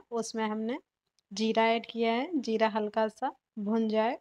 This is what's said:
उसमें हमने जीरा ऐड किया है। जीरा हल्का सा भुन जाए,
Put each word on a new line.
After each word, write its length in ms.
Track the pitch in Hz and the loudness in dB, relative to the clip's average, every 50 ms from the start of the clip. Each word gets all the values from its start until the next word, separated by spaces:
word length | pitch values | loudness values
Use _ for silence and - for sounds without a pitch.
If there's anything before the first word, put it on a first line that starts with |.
| - - | -4 -6
उसमें 340 | 240 226 226 - - 226 220 214 | -6 -4 -4 -4 -4 -4 -2 -2
हमने 300 | 214 220 220 226 254 330 _ _ _ _ _ _ _ _ _ - 202 | -2 -2 -2 -4 -4 -6 _ _ _ _ _ _ _ _ _ -14 -6
जीरा 340 | 196 220 220 220 220 226 226 | -2 0 2 4 4 4 4
ऐड 180 | 226 233 226 | 4 2 0
किया 260 | - - 226 233 226 | -6 -4 -2 0 0
है। 280 | 226 240 269 359 359 277 | 2 0 -2 -2 -2 -2
जीरा 280 | 220 226 220 214 220 220 | -2 0 0 2 2 2
हल्का 400 | 208 220 208 208 - 226 220 214 | 2 0 -2 0 0 0 0 0
सा 240 | - - 254 277 - _ _ _ - 220 | -2 -4 -6 -6 -6 _ _ _ -10 -6
भुन 300 | 202 202 226 226 226 220 | -2 0 2 2 2 2
जाए, 300 | 214 220 220 233 285 - | 2 2 2 2 0 -4